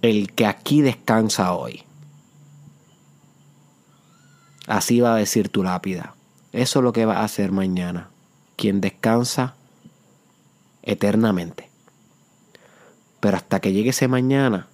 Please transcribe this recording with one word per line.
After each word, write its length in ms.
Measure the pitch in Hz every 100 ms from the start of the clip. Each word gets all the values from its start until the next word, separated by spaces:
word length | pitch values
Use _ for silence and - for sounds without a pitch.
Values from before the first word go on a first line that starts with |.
el 320 | 120 107 98
que 120 | - 107
aquí 360 | 98 - 147
descansa 720 | 139 117 - 110 110 - 90
hoy. 300 | 87 58 - - - - - _ _ - - - _ _ _ _ _ _ _ _ _ _ _ _ _ _ _ _ _ _ _ -
Así 320 | 107 - 120
va 140 | 120
a 40 | 113
decir 320 | 104 - 101
tu 140 | -
lápida. 520 | 92 90 98 90 82 - _ _ _
Eso 280 | - 127 143
es 40 |
lo 100 | 123
que 120 | 113 110
vas 120 | 98
a 60 |
hacer 280 | 107 - 98
mañana. 580 | 95 95 90 90 87 87 _ _ _ _ -
Quien 260 | 107 98
descansa 720 | 95 - 113 117 120 - 127 - _ _ - _ _ _ _ _ _ _ _ _
eternamente. 840 | - - 101 104 113 95 85 - - _ _ _ _ _ _ _ _ - _ _ - _ _ _
Pero 180 | 104 95
hasta 220 | - 98
que 140 | 101
llegue 180 | 98 113
ese 160 | 131 131
mañana 600 | 127 127 139 135 101 -